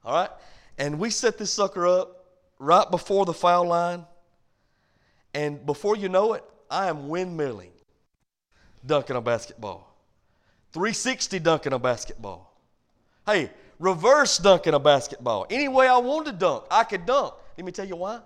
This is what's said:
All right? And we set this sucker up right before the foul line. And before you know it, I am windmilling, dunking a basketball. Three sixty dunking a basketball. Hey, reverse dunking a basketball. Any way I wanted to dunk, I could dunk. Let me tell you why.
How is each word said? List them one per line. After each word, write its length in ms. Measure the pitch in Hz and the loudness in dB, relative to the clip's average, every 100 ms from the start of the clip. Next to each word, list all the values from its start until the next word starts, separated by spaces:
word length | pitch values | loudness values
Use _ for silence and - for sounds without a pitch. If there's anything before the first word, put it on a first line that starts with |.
All 100 | 110 | -2
right? 160 | 147 185 - - - - - | -2 -2 -8 -20 -20 -20 -8
And 220 | 143 147 | -6 -4
we 100 | 220 | -4
set 260 | 202 240 214 | -2 -2 -2
this 160 | 208 | -8
sucker 320 | - 196 190 | -2 -4 0
up 420 | 175 180 185 - _ _ _ _ | 2 2 0 -10 _ _ _ _
right 280 | 139 175 - | 4 4 4
before 360 | 180 - 196 | -2 0 0
the 100 | 185 | 0
foul 320 | 165 180 175 175 | 2 2 4 2
line. 400 | 170 170 175 160 - _ _ _ _ _ _ _ _ _ _ _ | 0 0 -4 -12 -20 _ _ _ _ _ _ _ _ _ _ _
And 320 | 143 151 147 135 | -6 -6 -6 -6
before 300 | 143 202 214 | -4 -2 -2
you 120 | 196 | 0
know 240 | 185 214 | 2 2
it, 120 | 208 - _ _ | -2 -8 _ _
I 160 | 156 190 | -4 -2
am 220 | 151 143 | -4 -6
windmilling, 640 | 170 185 165 143 107 87 _ _ _ _ _ _ _ _ _ _ _ | -6 -6 -4 -6 -6 -14 _ _ _ _ _ _ _ _ _ _ _
dunking 320 | 127 147 - 127 | -2 -2 0 -6
a 40 | |
basketball. 760 | 117 117 - - 107 87 - _ _ _ _ _ _ _ _ | -2 -4 -4 -14 -14 -14 -18 _ _ _ _ _ _ _ _
Three 220 | 160 202 | -6 -4
sixty 440 | 214 254 254 - 190 | -2 -4 -4 -4 -2
dunking 360 | 165 156 143 | 0 0 0
a 40 | 131 | -2
basketball. 760 | 127 117 - - 110 90 92 _ _ _ _ _ _ _ - | -2 -4 -6 -14 -14 -14 -20 _ _ _ _ _ _ _ -2
Hey, 240 | 208 131 - - _ | 0 0 -10 -20 _
reverse 600 | 180 175 196 294 262 - | -2 2 4 4 4 2
dunking 360 | 190 180 170 | 6 6 4
a 40 | 147 | 4
basketball. 680 | 143 139 135 - 123 107 95 | 6 4 2 -8 -4 -4 -2
Any 180 | 233 285 | -4 0
way 200 | 262 262 | 4 6
I 100 | 254 | 4
wanted 340 | 247 302 302 | 2 -4 -6
to 40 | 196 | -2
dunk, 260 | 175 127 - | 0 0 0
I 140 | 196 | 0
could 200 | 226 196 | 2 -2
dunk. 300 | 170 269 180 - - - | -2 -2 -2 -8 -20 -14
Let 100 | 180 | -14
me 60 | |
tell 140 | 170 196 | -10 -10
you 100 | 170 | -8
why. 240 | 185 233 | -10 -10